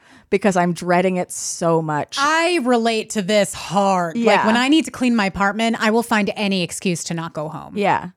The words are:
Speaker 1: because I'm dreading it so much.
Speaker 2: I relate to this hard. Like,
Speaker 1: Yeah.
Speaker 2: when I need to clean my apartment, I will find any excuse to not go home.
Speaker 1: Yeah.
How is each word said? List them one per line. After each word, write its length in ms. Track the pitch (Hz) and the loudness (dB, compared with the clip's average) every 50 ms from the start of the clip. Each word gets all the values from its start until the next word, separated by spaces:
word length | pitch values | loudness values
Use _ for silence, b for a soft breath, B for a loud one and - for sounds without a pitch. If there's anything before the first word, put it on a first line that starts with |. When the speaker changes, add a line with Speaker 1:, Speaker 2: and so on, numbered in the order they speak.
| b b b b b b | b b b b b b
Speaker 1:
because 260 | - 196 - 214 180 | -2 0 2 2 2
I'm 160 | 180 175 175 175 | 2 2 0 0
dreading 460 | - - 175 180 175 180 190 185 185 | -2 0 0 2 2 2 2 0 0
it 120 | 180 - | -4 -6
so 520 | - - - - - - 185 165 165 160 160 | -8 -10 -8 -8 -6 -2 0 2 2 2 0
much. 340 | 156 151 147 139 - - - | 0 -2 -4 -4 -4 -4 -2
Speaker 2:
I 400 | 269 294 311 320 330 349 359 339 247 | 0 0 2 2 2 2 0 0 2
relate 480 | 247 247 233 226 233 226 220 214 220 | 2 2 2 2 0 0 -2 -4 -6
to 100 | - 220 | -4 -4
this 320 | 196 170 214 208 202 - - | -2 2 2 2 2 2 -2
hard. 640 | - - - 156 202 202 196 190 180 175 170 160 | -10 -8 -4 0 2 2 2 2 2 0 -2 -2
Like, 80 | 233 233 | 0 2
Speaker 1:
Yeah. 220 | 220 202 185 139 | 4 4 4 4
Speaker 2:
when 100 | 214 220 | 4 2
I 120 | 240 254 269 | 2 2 4
need 180 | 294 320 - | 2 2 2
to 40 | - | 0
clean 240 | - - 254 247 240 | -4 -2 0 2 2
my 120 | 226 202 | 2 2
apartment, 500 | 196 - 175 202 196 202 214 226 233 226 - | 0 0 0 -2 0 0 0 0 0 0 0
I 100 | 220 220 | 0 2
will 120 | 214 233 226 | 2 2 0
find 300 | - 233 214 208 196 208 | 0 0 0 0 0 -2
any 280 | - 208 202 196 190 175 | -2 -2 -2 0 0 -2
excuse 420 | 160 - - - 196 175 160 - | -4 -6 -4 -2 -2 -2 -2 -4
to 100 | - 175 | -6 -8
not 200 | 165 160 165 - | -8 -8 -8 -8
go 160 | 165 151 151 | -8 -8 -8
home. 260 | - 143 - - - | -10 -12 -14 -10 -6
Speaker 1:
Yeah. 340 | 196 202 185 151 87 - 180 185 | -2 0 0 0 0 -2 -6 -16